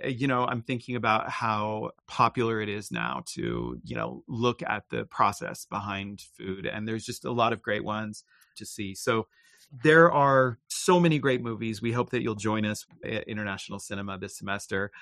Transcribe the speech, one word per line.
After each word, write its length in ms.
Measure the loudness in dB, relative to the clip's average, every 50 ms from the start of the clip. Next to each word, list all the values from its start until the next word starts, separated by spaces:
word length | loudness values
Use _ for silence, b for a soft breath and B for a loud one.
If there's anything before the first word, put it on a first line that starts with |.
Uh, 40 | -6 -6
you 180 | -4 -2 0 0
know, 160 | 2 0 0
I'm 160 | 0 -2 -4
thinking 320 | -4 -4 -6 -6 -4 -4 -4
about 320 | 0 2 4 2 2 2 -2
how 640 | -4 -2 -2 0 0 0 0 -2 -2 -4 -6 -8 -10 _ _
popular 540 | -8 2 4 4 4 4 2 0 0 0 -2
it 60 | -2 -4
is 220 | -4 -6 -8 -8
now 320 | -6 -4 -4 -4 -4 -6 -6 -10 -8
to, 440 | -6 -4 -4 -2 -2 -4 -6 -6 -10 -10
you 120 | -8 -6
know, 260 | -6 -6 -6 -8 -12 -10 -8
look 340 | -4 0 0 0 0 0
at 220 | -4 -4 -4 -6 -6 -6
the 140 | -6 -6 -6
process 600 | -6 0 2 2 2 2 -2 -8 -10 -10 -12 -12
behind 560 | -8 -8 -6 -6 -6 -6 -6 -8 -8 -12 -14 -16 -20 _ -12
food. 280 | -8 -8 -8 -6 -6
And 200 | -6 -6 -6 -6
there's 180 | -6 -6 -6 -6
just 200 | -8 -10 -8 -6
a 80 | -4
lot 200 | 0 2 2 2
of 80 | 2 -2
great 200 | -2 -4 -4 -2 -2
ones 380 | -4 -4 -4 -6 -8 -10 -12 -18 b b b b b b
to 80 | -18 -16
see. 300 | -14 -10 -8 -8 -8 -8
So 320 | -4 -2 0 0 0 0 _ b b b b b b b b -10 2
there 280 | 6 8 10 10 10 10
are 480 | 8 6 6 6 6 6 6 4 2 -6 _ -10
so 300 | -8 -2 4 6 6 8
many 180 | 8 6 4 4
great 240 | 4 2 2 2
movies. 400 | 0 -4 -6 -4 -4 -4 -4 -2
We 80 | -2 -2
hope 180 | 0 0 0 0
that 120 | -2 -2
you'll 140 | -2 -2 -2
join 280 | -2 0 0 0 2 0
us 220 | -2 -2 -4 -8 _ -18 -12 -8
at 200 | -6 -6 -6 -6 -6
International 520 | -8 -6 -6 -6 -6 -8 -8 -12 -12 -12
Cinema 380 | -10 -8 -8 -8 -6 -8 -8 -8
this 200 | -10 -10 -12 -10
semester. 540 | -6 -6 -6 -6 -4 -4 -4 -4 -4 -4 B B